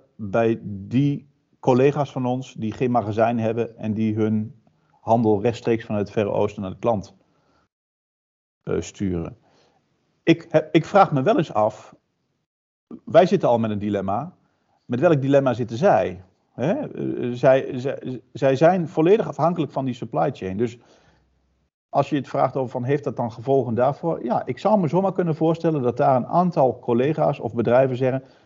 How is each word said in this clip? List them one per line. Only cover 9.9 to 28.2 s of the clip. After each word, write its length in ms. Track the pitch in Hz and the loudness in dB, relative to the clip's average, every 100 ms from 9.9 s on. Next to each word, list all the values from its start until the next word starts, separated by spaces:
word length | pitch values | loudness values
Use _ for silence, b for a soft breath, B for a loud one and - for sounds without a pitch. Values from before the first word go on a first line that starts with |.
| _ _ _ | _ _ _
Ik 240 | - 165 - | 0 0 2
heb, 260 | 156 - 165 | -2 2 0
ik 100 | - | 4
vraag 260 | 196 175 | 4 4
me 100 | 143 | 2
wel 160 | 156 247 | 0 0
eens 160 | - | 0
af, 420 | 107 107 - - - _ _ _ _ _ _ _ _ - - - | 0 0 -2 -20 -20 _ _ _ _ _ _ _ _ -20 -18 2
wij 200 | 156 185 | 4 4
zitten 240 | 190 131 | 4 2
al 100 | 117 | 0
met 120 | 110 | 0
een 80 | 104 | -4
dilemma. 560 | 104 98 95 107 175 - _ _ _ _ - | -4 -4 -2 -4 -6 -14 _ _ _ _ -2
Met 140 | 123 | 2
welk 220 | 175 143 | 4 4
dilemma 320 | 135 139 135 | 4 2 2
zitten 240 | 113 113 113 | -2 -4 0
zij? 460 | 190 113 92 92 - _ _ | 2 2 0 -6 -16 _ _
Hè? 200 | - 143 | -6 -4
Eh, 580 | 285 - - - - 123 | -4 -6 -8 -6 -4 -6
zij, 480 | 123 135 135 - 127 | 0 4 4 2 -6
zij, 420 | 135 123 131 123 - | -6 -8 -10 -12 -12
zij 220 | - 139 135 | -2 0 4
zijn 320 | 160 185 147 | 4 4 0
volledig 400 | 160 165 226 147 | 2 4 4 0
afhankelijk 440 | - 165 170 139 | -2 -2 -2 -4
van 140 | 139 131 | -4 -6
die 80 | |
supply 360 | 117 117 151 156 | -6 -6 -4 -4
chain. 260 | - 95 98 | -4 -6 -4
Dus 200 | 120 120 b b b b b _ _ _ _ _ _ | -4 -6 b b b b b _ _ _ _ _ _
als 200 | 143 139 | -2 0
je 60 | 143 | -2
het 120 | 127 | -2
vraagt 280 | 139 135 135 | -2 0 -2
over 160 | 123 | -6
van, 120 | 127 | -4
heeft 200 | 123 147 | -2 -2
dat 120 | 135 113 | -4 -6
dan 160 | 117 | -8
gevolgen 420 | 117 123 135 120 | -6 0 0 0
daarvoor? 500 | 113 135 143 165 - | 0 0 -2 -4 -4
Ja, 220 | 240 170 - | -4 -4 -4
ik 140 | - | -2
zou 200 | 196 214 | 0 2
me 80 | 151 | 2
zomaar 260 | 175 190 | 0 0
kunnen 220 | 185 170 151 | 0 -2 0
voorstellen 460 | 160 165 165 151 | 0 0 0 0
dat 160 | 120 117 | 0 2
daar 180 | 143 127 | 2 2
een 120 | - | 2
aantal 520 | 170 180 160 131 - | 0 2 2 0 0
collega's 600 | - 117 143 156 151 147 | -2 0 0 0 -2 -2
of 140 | 110 | -6
bedrijven 440 | 113 117 123 135 123 | -2 2 4 4 0
zeggen, 260 | 131 135 | -2 -4